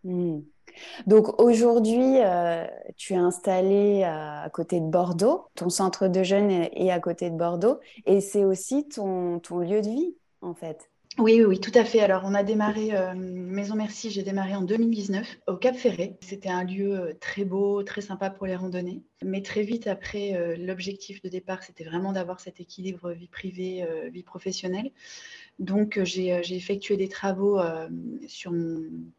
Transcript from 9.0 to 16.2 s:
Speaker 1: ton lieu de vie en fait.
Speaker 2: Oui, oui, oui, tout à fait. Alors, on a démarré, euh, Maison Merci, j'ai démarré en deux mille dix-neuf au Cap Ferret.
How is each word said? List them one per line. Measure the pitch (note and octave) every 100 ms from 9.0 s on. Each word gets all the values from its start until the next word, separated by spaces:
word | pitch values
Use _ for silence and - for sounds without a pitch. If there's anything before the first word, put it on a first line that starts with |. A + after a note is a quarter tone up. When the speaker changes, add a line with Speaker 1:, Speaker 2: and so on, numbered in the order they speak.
| G3 F#3 F3 F3
Speaker 1:
ton | - F3
lieu | F3 G#3+
de | G#3
vie | B3 F4 F4 _ _
en | F3+
fait. | E3+ E3 D#3 - _ _ -
Speaker 2:
Oui, | A3 A3+
oui, | A3
oui, | F#3
tout | -
à | A#3+ A3
fait. | A3+
Alors, | G3+ F#3 F#3+
on |
a | G3+
démarré, | G3+ G#3+ G#3 G#3+ G#3+
euh, | G3+ F#3 F#3
Maison | F#3 F3+ F3+ G3 G3+
Merci, | G#3+ G#3+ - A3+
j'ai | G3
démarré | F#3+ G3 F#3+
en | G3
deux | F3+ A3+
mille | A#3
dix-neuf | A3 G3 G3 A#3 - -
au | F3+
Cap | B3
Ferret. | B3+ A#3+ E3+ F#3+ -